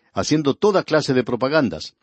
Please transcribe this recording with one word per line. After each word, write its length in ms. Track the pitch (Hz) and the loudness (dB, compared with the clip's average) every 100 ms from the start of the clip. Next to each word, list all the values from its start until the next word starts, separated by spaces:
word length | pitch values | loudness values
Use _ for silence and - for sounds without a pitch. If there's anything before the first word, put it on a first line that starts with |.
| _ | _
haciendo 400 | - 92 151 139 | -6 -2 0 0
toda 300 | 127 208 190 | 0 2 2
clase 300 | - 156 143 | 2 0 2
de 100 | 127 | 0
propagandas. 720 | 120 120 131 156 123 78 - - | 0 -2 0 0 0 -2 -12 -20